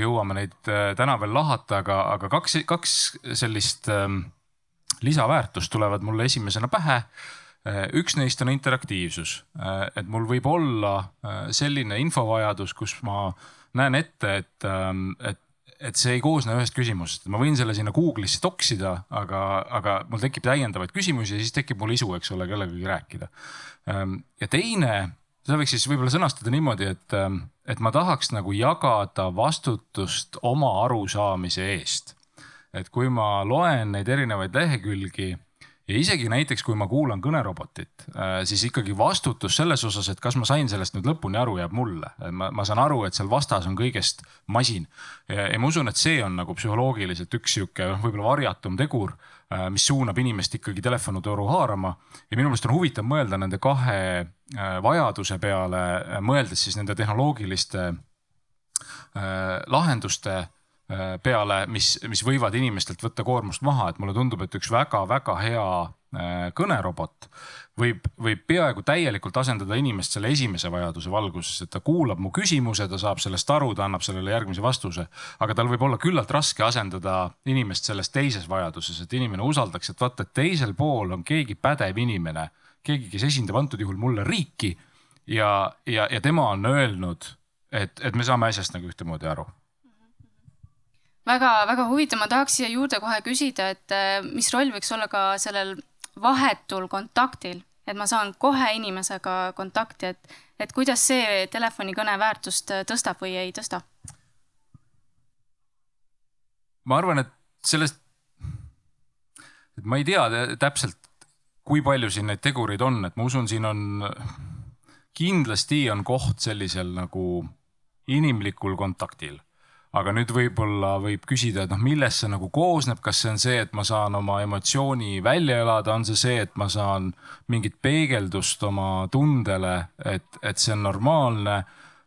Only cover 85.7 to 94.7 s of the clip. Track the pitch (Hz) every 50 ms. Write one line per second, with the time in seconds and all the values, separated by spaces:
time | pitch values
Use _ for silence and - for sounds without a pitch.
85.7 | - _ _ 139 117 110 104 - 117 107 90 143 170 165 135 110 98 98 101 123
86.7 | 139 143 131 113 98 90 92 87 85 - - - - - _ _ _ _ _ _
87.7 | - 110 98 - - - - 127 104 120 117 127 127 123 113 113 101 98 90 -
88.7 | - 90 87 87 - - 87 82 80 76 78 78 78 80 78 - - _ _ _
89.7 | _ _ _ 247 214 220 226 226 247 _ - 220 _ _ _ - _ _ - -
90.7 | _ _ _ _ _ _ _ _ _ _ _ 233 247 254 262 254 226 214 208 208
91.7 | 247 247 247 233 262 294 302 - 233 220 214 214 240 269 277 - - - 254 226
92.7 | 233 254 277 277 233 202 208 226 220 214 - 233 254 - 294 262 - - 190 190
93.7 | 190 - _ - 196 196 196 196 196 196 185 - - 233 233 - - 247 285 269